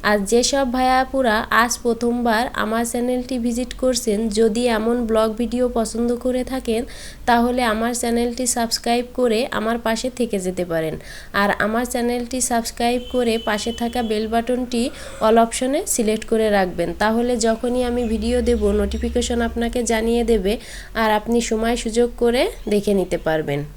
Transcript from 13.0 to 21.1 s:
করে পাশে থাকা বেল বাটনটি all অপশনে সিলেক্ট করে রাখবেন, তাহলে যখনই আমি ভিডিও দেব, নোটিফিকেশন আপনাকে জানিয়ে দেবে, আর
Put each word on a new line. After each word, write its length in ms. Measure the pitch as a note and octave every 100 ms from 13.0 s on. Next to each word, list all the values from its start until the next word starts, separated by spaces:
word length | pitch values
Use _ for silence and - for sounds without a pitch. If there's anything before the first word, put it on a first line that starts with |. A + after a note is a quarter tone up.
| A#3+
করে 260 | B3 A#3 A3
পাশে 340 | A3+ G#3 A#3
থাকা 300 | A#3 A#3+ A#3+
বেল 260 | A3+ G#3+ A3
বাটনটি 640 | A#3 A#3 B3 A#3+ A#3 C4 - - -
all 160 | A3 A3+
অপশনে 420 | A#3 - C4 D4 -
সিলেক্ট 380 | - G#3+ G#3+ -
করে 200 | A3 A3
রাখবেন, 440 | G3+ G3+ F3 E3+ E3+
তাহলে 380 | G#3+ A3+ A#3+ B3
যখনই 460 | A3+ A3 B3 B3
আমি 200 | B3 A#3+
ভিডিও 380 | A#3 A3 A3+ B3
দেব, 300 | A#3+ A#3 G#3
নোটিফিকেশন 680 | G#3 G3+ - A#3 A#3+ A#3+ A#3+
আপনাকে 420 | A#3 A#3 A#3 B3
জানিয়ে 400 | A3 A3+ A3+ A#3
দেবে, 340 | A#3 A3+ F#3+ G#3+ - - -
আর 160 | G#3+ A3